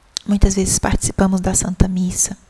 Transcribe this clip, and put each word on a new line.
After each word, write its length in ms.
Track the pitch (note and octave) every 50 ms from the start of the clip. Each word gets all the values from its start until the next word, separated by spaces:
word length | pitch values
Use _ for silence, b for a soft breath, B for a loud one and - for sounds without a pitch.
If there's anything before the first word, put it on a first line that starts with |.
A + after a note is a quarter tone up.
| _ _ - - -
Muitas 300 | - G3+ G3 G#3 G3+ F#3+
vezes 220 | G3 F#3+ - - -
participamos 600 | - G3+ F#3+ - - - - - G3 F#3+ F#3+ F#3
da 140 | F3+ F#3+ F#3+
Santa 320 | - - F#3+ F#3 - -
Missa 500 | F#3+ F#3 F3+ F#3 F3+ - - - - G3 - _